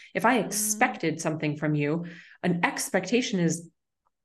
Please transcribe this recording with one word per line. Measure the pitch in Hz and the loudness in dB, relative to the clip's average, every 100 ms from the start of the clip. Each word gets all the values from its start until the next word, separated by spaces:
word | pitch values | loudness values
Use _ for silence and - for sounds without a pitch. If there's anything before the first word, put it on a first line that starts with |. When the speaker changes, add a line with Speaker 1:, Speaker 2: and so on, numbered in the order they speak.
| - | -8
Speaker 1:
if | 185 | 0
I | 214 254 | 2 2
Speaker 2:
Mm-hmm. | 180 | 0
Speaker 1:
expected | - - - 247 - 160 151 | -2 -2 2 0 0 -2 -2
something | 165 156 151 147 | -2 -2 -2 -2
from | 156 | 0
you, | 151 147 170 170 - - - | 0 2 0 -4 -12 -20 -4
an | 185 175 | -2 0
expectation | 175 - - 190 185 247 254 190 | 0 -2 -2 -2 2 0 0 2
is, | 170 156 - _ _ _ _ _ | 2 0 -8 _ _ _ _ _